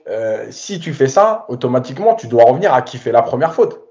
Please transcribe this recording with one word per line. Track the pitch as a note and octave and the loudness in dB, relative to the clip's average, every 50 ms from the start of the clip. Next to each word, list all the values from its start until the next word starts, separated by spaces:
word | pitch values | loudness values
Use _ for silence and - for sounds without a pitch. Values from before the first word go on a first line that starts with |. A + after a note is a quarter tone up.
| _ D#2+ | _ -8
euh, | G#2 A2 A2+ A2 A2 A2 - - | -6 -4 -4 -4 -4 -6 -8 -12
si | - - - - G3+ E3+ | -14 -16 -12 -12 -10 -10
tu | - D#3+ | -8 -8
fais | C#3 - C3+ C3 | -2 0 0 2
ça, | - G3 G#3 A3 G#3+ A3 - - | 4 4 4 4 2 -2 -6 -10
automatiquement, | B2 A#2+ - A#2+ B2 B2+ B2 - C#3 E3 G#3 A3+ A3+ | -6 -4 -2 0 0 0 -2 -4 -6 0 2 2 2
tu | A3+ - A#2 | 2 -2 0
dois | A#2+ A#2 A#2 | 2 4 4
revenir | A#2+ C3 D#3 G3+ F3+ | 4 4 2 2 2
à | C3+ B2+ | 2 2
qui | - - - B2 | 0 -2 -8 -8
fait | - - | -4 2
la | - A#2 | 2 2
première | A#2 - C3+ B2+ - - - | 2 2 0 -2 -2 0 0
faute. | - A3+ - - - - _ | 0 0 0 -2 -6 -18 _